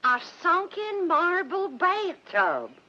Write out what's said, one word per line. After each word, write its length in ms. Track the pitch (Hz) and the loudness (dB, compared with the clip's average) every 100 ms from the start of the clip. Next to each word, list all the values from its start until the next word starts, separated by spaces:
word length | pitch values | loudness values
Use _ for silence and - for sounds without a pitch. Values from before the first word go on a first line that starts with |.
A 200 | 254 247 | 2 0
sunken 880 | - - 349 349 392 - 427 403 359 | -2 -4 2 2 0 -6 -6 -2 0
marble 580 | 311 349 359 320 370 381 | 2 2 0 -2 -4 -4
bathtub. 1040 | 262 359 403 403 - - 208 185 135 117 - | 0 0 0 -2 -6 -4 0 2 0 -6 -16